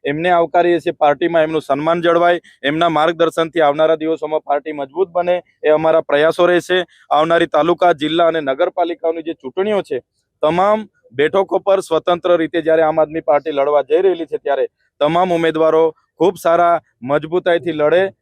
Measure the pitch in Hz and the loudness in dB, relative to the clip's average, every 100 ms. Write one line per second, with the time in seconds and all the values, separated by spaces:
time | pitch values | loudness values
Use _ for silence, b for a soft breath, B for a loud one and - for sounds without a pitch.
0 | 139 151 175 175 170 175 175 170 175 156 | -6 -4 0 0 2 2 2 0 -2 0
1 | 151 139 170 170 156 160 - 139 160 170 | 0 2 0 0 0 -2 -2 -2 -2 0
2 | 170 170 175 175 b b 135 156 170 151 | 0 2 2 0 b b -4 0 0 2
3 | 160 165 165 170 165 156 151 147 156 160 | 0 0 -2 0 -4 2 0 2 2 2
4 | 156 160 151 156 - 143 156 147 139 147 | -2 -4 -4 -6 -2 -4 -4 -10 -10 -4
5 | 190 175 175 180 _ _ 151 151 160 160 | -4 -2 -2 -2 _ _ 0 2 2 0
6 | - 143 160 165 175 175 - 180 175 b | 0 0 0 2 2 2 0 -4 -4 b
7 | b 143 160 170 160 156 156 170 180 160 | b 0 2 0 0 0 0 0 0 0
8 | 151 165 170 160 139 135 180 180 170 170 | -2 0 0 0 -4 -2 -4 -2 -4 -4
9 | 165 165 160 156 131 180 202 208 - 127 | -6 -6 -10 -12 -10 -6 -4 -4 -4 -10
10 | _ _ _ _ 151 170 196 214 214 _ | _ _ _ _ -2 0 0 0 -4 _
11 | _ 123 151 190 190 190 196 190 - 160 | _ -2 0 0 -2 -2 0 -2 0 -2
12 | - 175 180 170 160 175 160 160 156 160 | 0 -2 0 0 0 -2 0 2 2 0
13 | 151 160 156 147 156 143 143 147 135 156 | -2 -4 0 0 0 -2 0 0 2 0
14 | 190 170 160 151 147 135 120 _ _ _ | 2 -2 -6 -8 -4 -4 -4 _ _ _
15 | 147 170 185 170 160 156 160 160 160 - | -2 0 0 0 0 0 2 2 0 -2
16 | _ _ 170 170 170 170 175 165 _ _ | _ _ 0 0 0 2 2 0 _ _
17 | 123 147 156 175 180 170 175 156 147 170 | -4 -4 -2 -4 0 -2 -2 -2 2 2
18 | 190 _ | 0 _